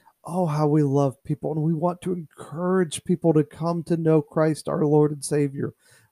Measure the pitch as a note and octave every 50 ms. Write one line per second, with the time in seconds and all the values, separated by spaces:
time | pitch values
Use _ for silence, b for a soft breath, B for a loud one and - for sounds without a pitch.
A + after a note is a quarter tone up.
0 | b b b _ - - - F#3 F3+ D#3+ D3 D3+ D3+ D3 D3 D#3 D3 C#3 C3+ C#3+
1 | C#3+ C3+ B2 _ - - D3+ - - C#3+ D#3 D#3 D3+ E3 E3+ D3+ D#3+ F3 F3+ F3+
2 | - F#3 F3+ F3+ D#3+ - _ - - - C#3+ E3 F3+ F3+ F#3 F#3+ F#3 D#3 - -
3 | - - F#3 - - E3 D#3 D#3 D3 - - - D#3 E3+ E3+ E3+ D3+ - E3+ E3+
4 | E3 D#3 D#3+ D#3 D3 - - D#3+ D#3 D#3+ D3+ - - C#3+ C#3+ - D3+ D3 D3+ D3+
5 | D3+ D3+ D3+ C#3+ C3+ - D3+ D3+ C#3+ C#3 C#3 C#3 B2 - b b b b b b
6 | b b